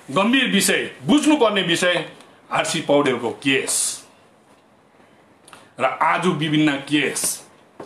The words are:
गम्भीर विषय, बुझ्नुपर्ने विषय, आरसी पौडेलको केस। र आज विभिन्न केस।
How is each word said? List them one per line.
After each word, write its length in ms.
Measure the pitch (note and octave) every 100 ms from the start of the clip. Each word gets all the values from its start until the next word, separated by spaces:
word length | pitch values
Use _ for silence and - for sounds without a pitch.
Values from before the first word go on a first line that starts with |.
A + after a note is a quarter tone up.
| -
गम्भीर 360 | C#3 G#3+ C4+ A#3
विषय, 480 | F#3+ F3+ E3 A2+ -
बुझ्नुपर्ने 580 | B2+ C#4+ C#4+ D4 A3 G3+
विषय, 500 | E3 E3 F3+ E3+ D3+ - - - -
आरसी 300 | C3+ - D#3+
पौडेलको 480 | D3 C#3+ C3+ A#2 A#2
केस। 720 | G#2 C#3 C3 - - - - - _ _ _ _ _ _ _ _ _ _ _ _ _ - - - -
र 40 | B2+
आज 420 | - D#3 F3 F3
विभिन्न 500 | D3 D#3+ D3+ D3+ C#3 C3+
केस। 380 | D3 B2 - - - - _ _ -